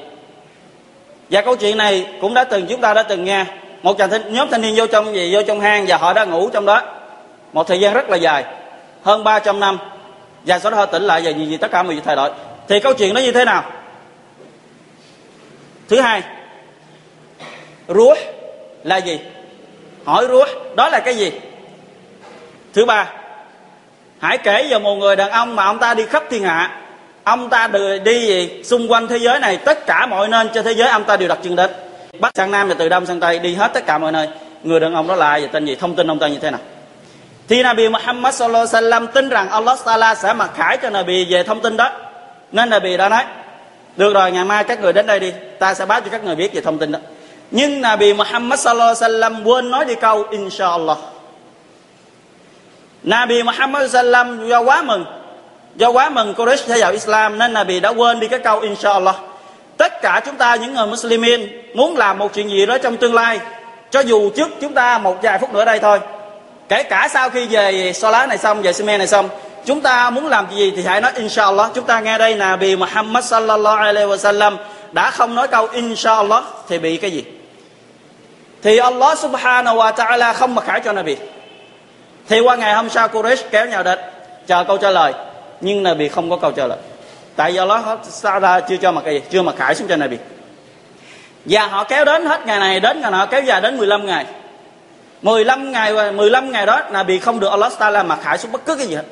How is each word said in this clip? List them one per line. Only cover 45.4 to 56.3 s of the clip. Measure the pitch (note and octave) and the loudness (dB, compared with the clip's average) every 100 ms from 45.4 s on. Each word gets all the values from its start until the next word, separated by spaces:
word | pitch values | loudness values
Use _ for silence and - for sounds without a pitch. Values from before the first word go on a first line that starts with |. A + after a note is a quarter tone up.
| - - | -12 -2
ta | F#3+ | -2
sẽ | F#3+ F#3+ | 0 -2
báo | A#3 | -2
cho | G#3 | -2
các | A3 | -8
người | G#3 D#3 | -6 -4
biết | G3+ | -4
về | E3+ | -4
thông | D#3 D#3 | -4 -2
tin | D#3 | -4
đó." | D3 - - - - - | -6 -10 -20 -20 -20 -6
Nhưng | A3 C#4+ C#4 | 0 0 0
Nabi | A#3+ G#3 G#3 | 0 4 4
Muhammad | G3+ G3+ A#3+ A#3+ C#4 | 2 0 -2 -2 0
sallallahu | B3 A#3 A#3 A3+ | 0 2 2 2
alaihi | A3+ A3+ | 0 0
wasallam | A3+ A3+ | -2 0
quên | G#3 B3+ B3 | 0 2 0
nói | C4 | -2
đi | C#4+ | -2
câu, | A3+ A3+ G#3+ G#3 | 0 2 2 -2
"Inshallah." | G#3 G3 F#3+ F#3 E3+ D#3+ D3+ - - - - - _ _ _ _ _ _ _ _ _ _ _ _ - - _ | -6 -8 -4 -2 -2 -2 -4 -6 -20 -20 -20 -20 _ _ _ _ _ _ _ _ _ _ _ _ -20 -20 _
Nabi | D#3+ A3+ A#3+ A#3+ | -2 0 2 0
Muhammad | A#3 A#3 C4+ C#4 C4 | 0 -2 -2 -2 0
sallam | B3 B3 B3 B3 A#3 A3+ | 2 4 4 2 -4 0
do | A#3+ | 2
quá | B3+ D4+ | 4 2
mừng, | C#4+ G3+ D#3+ - - - - - - - | 0 -4 -4 -14 -20 -20 -20 -20 -10 0
do | A#3+ | 2
quá | B3 D4+ | 4 2
mừng | C4 G#3 | 0 -2